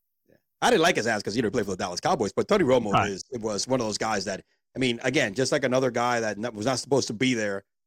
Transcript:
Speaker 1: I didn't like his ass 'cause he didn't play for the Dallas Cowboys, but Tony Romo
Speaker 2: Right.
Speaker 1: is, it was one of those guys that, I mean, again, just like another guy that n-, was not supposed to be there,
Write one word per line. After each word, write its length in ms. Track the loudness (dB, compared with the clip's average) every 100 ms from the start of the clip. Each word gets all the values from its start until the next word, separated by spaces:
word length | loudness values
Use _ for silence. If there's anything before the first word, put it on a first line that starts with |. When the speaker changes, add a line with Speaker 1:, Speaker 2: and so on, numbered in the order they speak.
| _ _ _ _ _ _
Speaker 1:
I 100 | 4
didn't 120 | 4
like 140 | 4 2
his 100 | 0
ass 140 | -2
'cause 120 | -2
he 80 | -2
didn't 120 | 0
play 100 | 0
for 60 | -2
the 60 | -4
Dallas 220 | -6 -4
Cowboys, 320 | -2 0 0
but 140 | -2 2
Tony 140 | 4
Romo 280 | 4 4 4
Speaker 2:
Right. 180 | 2 2
Speaker 1:
is, 140 | -2 -8
it 80 | -8
was 260 | -4 -4 -2
one 140 | -2
of 60 | -2
those 120 | -2
guys 260 | -2 -2 -4
that, 160 | -8 -12 _ _ -2
I 20 |
mean, 220 | -2 0
again, 320 | 0 0 0
just 160 | 0 0
like 140 | 0
another 260 | 0 0 0
guy 300 | 0 0 0
that 180 | -2 -4
n-, 160 | -8
was 120 | -4 -4
not 120 | -4
supposed 300 | 0 0 0
to 40 |
be 200 | 0 0
there, 300 | 0 -2 -4 -10 _